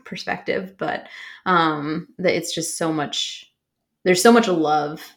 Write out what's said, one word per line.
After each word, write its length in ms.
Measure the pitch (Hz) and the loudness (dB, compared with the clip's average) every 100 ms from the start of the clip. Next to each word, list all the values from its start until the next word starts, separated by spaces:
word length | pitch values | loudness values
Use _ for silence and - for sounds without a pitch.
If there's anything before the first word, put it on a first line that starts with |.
perspective, 720 | - 180 - - - - 190 - | -12 -10 -6 -6 -4 -4 -6 -8
but, 300 | 156 - - - - - 190 | -6 -6 -8 -18 -18 -8 0
um, 640 | 175 160 151 147 160 - - | 2 2 0 -4 -6 -8 -2
that 180 | 180 175 | 0 0
it's 180 | 165 | -2
just 240 | - 160 - | -6 -6 -4
so 140 | 165 | -2
much, 600 | 156 139 - - - - _ _ _ _ _ | -2 -4 -4 -6 -8 -18 _ _ _ _ _
there's 180 | 185 180 | 2 6
so 100 | 233 | 8
much 160 | 233 202 | 6 4
love 640 | 170 151 151 147 160 - | 2 2 2 0 -8 -16